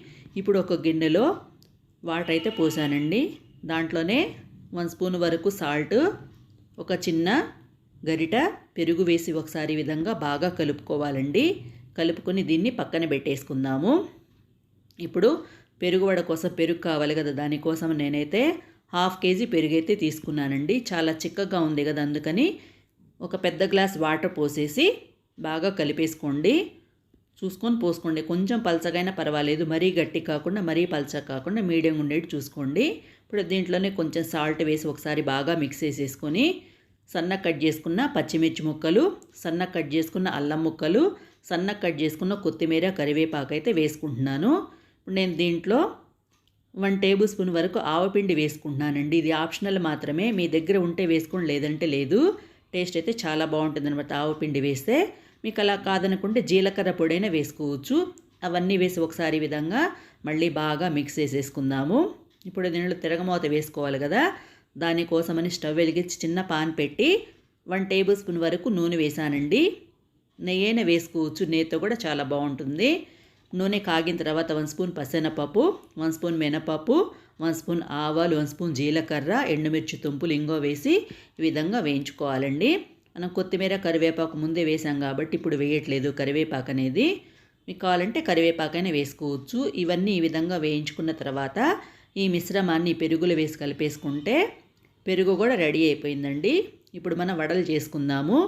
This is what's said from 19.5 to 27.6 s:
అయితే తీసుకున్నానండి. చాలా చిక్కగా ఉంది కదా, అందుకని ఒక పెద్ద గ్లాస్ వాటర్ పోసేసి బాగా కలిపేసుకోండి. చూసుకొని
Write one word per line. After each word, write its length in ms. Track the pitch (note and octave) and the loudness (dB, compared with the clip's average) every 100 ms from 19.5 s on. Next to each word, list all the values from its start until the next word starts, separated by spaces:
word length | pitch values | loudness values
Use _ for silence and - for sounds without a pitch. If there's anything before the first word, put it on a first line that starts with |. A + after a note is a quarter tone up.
| E3 D#3 D#3+ | 2 2 2
అయితే 180 | E3 G#3 | 2 0
తీసుకున్నానండి. 800 | D#3 D3+ - D3 C#3 C#3 D3+ B3 A#3+ | 0 -2 -4 -4 -2 -2 0 -2 -2
చాలా 280 | F3 D#3+ D#3+ | -2 -2 -2
చిక్కగా 420 | E3 F3+ G3 F#3+ | -6 -4 -2 0
ఉంది 200 | D#3+ D3 | 0 0
కదా, 160 | D3 D3 | 0 0
అందుకని 440 | D3 D3 D3+ F3 D#4+ - - - _ _ _ _ | -2 -2 -2 2 2 0 -12 -20 _ _ _ _
ఒక 160 | F3+ F#3 | -10 -2
పెద్ద 260 | F3+ E3+ | -2 0
గ్లాస్ 320 | F#3+ G3 F#3+ F#3+ | 2 4 4 2
వాటర్ 340 | D#3 D#3+ F3+ | 0 0 -2
పోసేసి 520 | E3+ D3 D3+ D3+ D3+ F4 - - _ _ - | -2 -2 0 -2 2 2 2 -6 _ _ -10
బాగా 320 | D#3 D#3+ F#3+ | -6 -2 -2
కలిపేసుకోండి. 840 | F#3+ D3 D3+ D#3+ D#3+ D3+ C#3+ E3+ D4+ G4+ - _ _ _ _ _ _ | 0 -2 0 -2 -2 -4 2 4 4 2 -8 _ _ _ _ _ _
చూసుకొని 400 | F#3+ F#3 | -8 -4